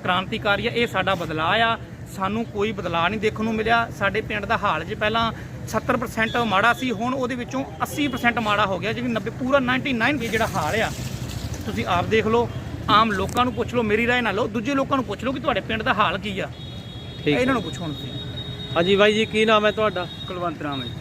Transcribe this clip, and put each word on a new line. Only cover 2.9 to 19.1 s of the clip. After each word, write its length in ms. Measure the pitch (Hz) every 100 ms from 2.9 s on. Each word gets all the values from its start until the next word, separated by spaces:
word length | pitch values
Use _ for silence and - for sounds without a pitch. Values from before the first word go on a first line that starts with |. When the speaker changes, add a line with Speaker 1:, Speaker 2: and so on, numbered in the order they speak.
| 170 170
Speaker 1:
ਨਹੀਂ 120 | 214
ਦੇਖਣ 240 | 214 -
ਨੂੰ 100 | 220
ਮਿਲਿਆ। 340 | 220 220 233 233 -
ਸਾਡੇ 220 | 202 196
ਪਿੰਡ 260 | 214 214 202
ਦਾ 100 | 220
ਹਾਲ 280 | 196 160
ਜੇ 100 | 165
ਪਹਿਲਾਂ 380 | 214 214 226 226 214 - - -
ਸੱਤਰ 280 | 220 - 240
ਪਰਸੈਂਟ 400 | 233 - 220 240
ਮਾੜਾ 360 | 233 190 220
ਸੀ, 180 | 226 254
ਹੁਣ 240 | 202 240
ਉਹਦੇ 200 | 269 247
ਵਿੱਚੋਂ 300 | 254 240 262 269 -
ਅੱਸੀ 260 | 254 - 285
ਪਰਸੈਂਟ 300 | 247 240 240
ਮਾੜਾ 280 | 214 202 202
ਹੋ 120 | 180
ਗਿਆ, 140 | 190
ਜਿਵੇਂ 180 | 226 247
ਨੱਬੇ, 200 | 220 202
ਪੂਰਾ 280 | - 254 277
ਨਾਈਨਟੀ 340 | 247 254 285
ਨਾਈਨ 260 | 240 233 294
ਜਿਹੜਾ 280 | 233 220 220
ਹਾਲ 340 | 185 151 202
ਆ, 100 | 180 - - - - - - - -
ਤੁਸੀਂ 200 | 196 226
ਆਪ 180 | 175
ਦੇਖ 220 | 180 220 208
ਲਓ, 220 | 233 226 - - - -
ਆਮ 240 | 214 226
ਲੋਕਾਂ 320 | 196 196 240
ਨੂੰ 100 | 247
ਪੁੱਛ 200 | 226 226
ਲਓ, 80 | 247
ਮੇਰੀ 240 | 220 214 233
ਰਾਏ 140 | 247
ਨਾ 100 | 233
ਲਓ, 160 | 190 254
ਦੂਜੇ 280 | 214 220
ਲੋਕਾਂ 220 | 277 269 269
ਨੂੰ 80 |
ਪੁੱਛ 200 | 226 196
ਲਓ 80 | 247
ਕਿ 80 | 262
ਤੁਹਾਡੇ 200 | 320 214
ਪਿੰਡ 220 | 190 220
ਦਾ 100 | 220
ਹਾਲ 260 | 220 180 185
ਕੀ 220 | 202 190
ਆ। 100 | 147 - - - - - - -
Speaker 2:
ਠੀਕ 100 | 151
Speaker 1:
ਇਹਨਾਂ 180 | 143 254
Speaker 2:
ਹੈ। 60 |
Speaker 1:
ਨੂੰ 100 | 254
ਪੁੱਛੋ 200 | 165 143
ਹੁਣ 100 | 165
ਤੁਸੀਂ। 200 | 143 131 - - - - - - 160
Speaker 2:
ਹਾਂਜੀ 200 | 175 196
ਬਾਈ 160 | 208